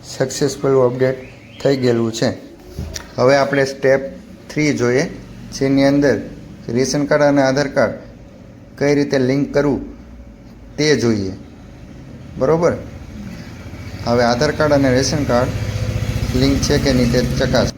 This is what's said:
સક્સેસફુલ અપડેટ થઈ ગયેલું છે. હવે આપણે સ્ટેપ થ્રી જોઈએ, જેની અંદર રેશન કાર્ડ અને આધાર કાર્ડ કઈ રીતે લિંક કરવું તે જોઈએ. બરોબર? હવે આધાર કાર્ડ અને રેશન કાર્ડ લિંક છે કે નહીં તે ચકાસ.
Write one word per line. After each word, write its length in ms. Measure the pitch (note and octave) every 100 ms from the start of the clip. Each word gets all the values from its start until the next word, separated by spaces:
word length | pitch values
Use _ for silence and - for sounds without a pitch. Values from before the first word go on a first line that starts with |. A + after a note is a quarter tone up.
| - -
સક્સેસફુલ 580 | C3 - D3 - C#3 C3+ B2
અપડેટ 320 | B2+ C3 A#2+ - - - -
થઈ 140 | C#3 C#3
ગયેલું 340 | B2 A#2 A2+
છે. 180 | A2 B2+ - - - - - - - - -
હવે 200 | B2+ C#3
આપણે 300 | C3+ C#3+ C3+
સ્ટેપ 360 | - C3 C3+ - - - - -
થ્રી 280 | D3+ D3+ A#2
જોઈએ, 260 | A#2+ B2+ F3 - - - - -
જેની 240 | C3+ C#3
અંદર 380 | C#3 C#3+ C#3+ G#2+ - - - - -
રેશન 360 | A#2+ C3 D3 C#3+
કાર્ડ 180 | D3+
અને 180 | D3 C#3+
આધાર 260 | C3 C3+ C3+
કાર્ડ 260 | C#3 G#2+ - - - - - - - - -
કઈ 160 | C#3+ C#3+
રીતે 220 | C#3+ C#3+
લિંક 340 | B2+ C#3 C3
કરવું 280 | C#3+ C#3+ A2 - - - - - - - - - -
તે 180 | D3+ C3+
જોઈએ. 380 | A#2 G#2+ F#2+ F#2+ - - - - - - - - - -
બરોબર? 360 | C3 E3 E3 G2 - - - - - - - - - - - - A#2
હવે 180 | A#2+
આધાર 280 | A#2+ A#2+ D3+
કાર્ડ 220 | D3 D3+
અને 160 | C#3+ C3+
રેશન 340 | B2+ C3+ D#3+
કાર્ડ 260 | C3 A#2+ B2+ - - - - - - - - B2+
લિંક 260 | C3+ C#3
છે 160 | - C#3+
કે 160 | C#3+
નહીં 180 | B2+ A#2+
તે 100 | B2+ B2 -
ચકાસ. 340 | C3 C3 G2+